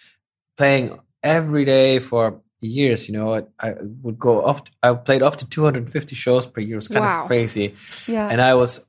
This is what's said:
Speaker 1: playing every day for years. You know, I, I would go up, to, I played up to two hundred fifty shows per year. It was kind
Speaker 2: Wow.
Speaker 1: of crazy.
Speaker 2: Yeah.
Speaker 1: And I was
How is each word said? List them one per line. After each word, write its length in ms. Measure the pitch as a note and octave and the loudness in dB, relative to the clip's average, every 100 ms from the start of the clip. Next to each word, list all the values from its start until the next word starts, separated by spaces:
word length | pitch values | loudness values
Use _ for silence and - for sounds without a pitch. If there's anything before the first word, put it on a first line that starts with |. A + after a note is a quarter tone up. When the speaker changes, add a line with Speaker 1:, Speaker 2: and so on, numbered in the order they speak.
| _ _ _ _ _ - | _ _ _ _ _ 0
Speaker 1:
playing 420 | C#3 C#3 B2 - _ - | 2 2 0 -10 _ -6
every 420 | D3 E3 D#3 D3 | 0 0 0 0
day 340 | C#3 C3+ C3 C3 | 4 4 6 4
for 420 | B2+ A#2+ A2 A2 _ - | 0 -2 -2 -4 _ -14
years. 480 | A2+ B2+ C#3 A2+ - | -8 0 0 0 -4
You 60 | G#2+ | -4
know, 160 | A2 | -2
I, 80 | A2 G#2 - | -4 -6 -10
I 160 | A2+ - G#2 B2 | -8 -8 -14 -12
would 160 | B2 A2+ | -12 -2
go 220 | B2 A2+ | 2 2
up, 240 | B2+ C#3+ - | 2 -2 -8
to, 60 | - | 0
I 100 | B2 | 0
played 280 | A#2+ - C3+ | 0 0 2
up 140 | C#3 C#3+ | 2 0
to 100 | C3 | -10
two 160 | D#3+ | 0
hundred 240 | D3+ C3 A#2+ | 0 0 -6
fifty 260 | D3+ - | -8 -8
shows 320 | C3 B2 B2 B2 | -6 2 2 0
per 140 | A#2 | -8
year. 140 | G#2+ | -8
It 20 | A2 | -8
was 120 | G#2 | -4
kind 160 | - | -2
Speaker 2:
Wow. 180 | G#3 E3+ | 0 -2
Speaker 1:
of 40 | C#3 | 0
crazy. 480 | A#2+ A2 G#2+ G2+ - - - - | 0 0 -2 -4 -6 -16 -14 -6
Speaker 2:
Yeah. 220 | A3+ G#3 | -4 -2
Speaker 1:
And 100 | A#2 | 2
I 140 | B2+ | 4
was 320 | B2+ B2 - | 4 2 -2